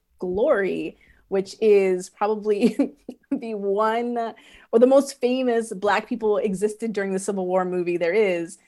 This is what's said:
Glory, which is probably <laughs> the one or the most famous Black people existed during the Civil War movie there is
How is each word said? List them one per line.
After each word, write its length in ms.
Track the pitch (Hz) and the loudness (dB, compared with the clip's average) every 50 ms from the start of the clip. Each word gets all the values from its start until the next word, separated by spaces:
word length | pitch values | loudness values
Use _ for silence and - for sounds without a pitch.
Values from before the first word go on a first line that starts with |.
| _ _ _ - | _ _ _ -10
Glory, 800 | - 180 180 196 240 311 277 202 196 180 165 165 156 165 - _ _ _ _ _ _ - | -8 -6 -2 0 2 2 2 2 0 -2 -4 -6 -8 -10 -12 _ _ _ _ _ _ -6
which 260 | 196 196 190 - - - | -4 -4 -4 -4 -4 0
is 480 | 220 220 208 202 190 190 185 180 180 - | 2 4 4 6 4 2 0 -2 -4 -8
probably 680 | _ - 214 202 220 214 202 214 208 202 240 220 214 - 269 - - _ _ - - | _ -4 -2 -2 -2 -2 -2 -2 0 2 2 0 2 0 -4 -4 -4 _ _ -18 -20
<laughs> 180 | _ _ - | _ _ -8
the 220 | 285 190 233 226 220 | -8 -8 -6 -8 -8
one 760 | 202 202 202 196 202 214 220 220 233 240 240 240 233 233 220 - - - - - - _ _ | -6 -4 -2 0 0 0 0 0 -2 -4 -4 -4 -6 -6 -8 -10 -14 -20 -20 -20 -20 _ _
or 80 | - 226 | 2 6
the 80 | 247 262 | 6 8
most 320 | 269 277 277 277 - - | 8 6 4 2 -2 -2
famous 500 | - 247 247 262 262 247 233 233 226 226 208 | -2 0 0 0 0 0 0 0 -2 -4 -6
Black 340 | 185 202 202 190 208 214 - | -4 -2 0 0 0 0 -4
people 300 | 247 208 220 214 208 190 | -6 -2 0 0 0 2
existed 540 | - 208 190 185 208 214 214 - 233 226 208 | 0 -2 -2 -2 -2 -4 -4 -4 -8 -6 -4
during 200 | 214 196 196 190 | -4 -4 -4 -4
the 60 | 190 | -4
Civil 260 | 190 - 202 190 185 180 | -4 -4 -4 -4 -2 0
War 160 | 185 185 185 | 0 0 0
movie 320 | 180 180 180 180 175 175 170 | 0 -2 -4 -2 -2 -2 -2
there 160 | 175 165 175 | -2 0 2
is 440 | 220 214 190 180 170 170 170 - - _ | 2 2 2 0 -2 -4 -8 -12 -18 _